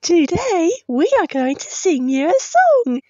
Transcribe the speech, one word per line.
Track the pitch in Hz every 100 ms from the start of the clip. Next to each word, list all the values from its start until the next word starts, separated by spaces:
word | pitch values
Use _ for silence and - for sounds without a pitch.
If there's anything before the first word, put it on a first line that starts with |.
Today, | - 339 277 359 523 381 330 508 _
we | 247 370 554
are | 349
going | 269 254 277
to | -
sing | - 381 294 254
you | 269 294
a | 523
song. | - 659 740 571 466 247 -